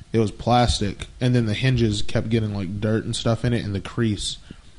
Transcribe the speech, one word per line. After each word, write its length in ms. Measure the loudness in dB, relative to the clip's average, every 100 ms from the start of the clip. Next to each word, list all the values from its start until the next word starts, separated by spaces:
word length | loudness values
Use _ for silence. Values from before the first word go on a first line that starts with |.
| -2
it 80 | 0
was 100 | 0
plastic, 800 | 0 2 4 4 2 -2 -4 -12 -2
and 140 | 2
then 120 | 2 2
the 80 |
hinges 480 | 0 2 2 2 2
kept 260 | 2 0 0
getting, 260 | 0 0
like, 260 | -4 -4 -4
dirt 240 | 0 0
and 120 | -2 -2
stuff 280 | 0 0
in 80 | 0
it 120 | -2
and 100 | -2
the 60 | -6
crease 560 | -6 -2 0 -2 -6 -8 -14 -20 -20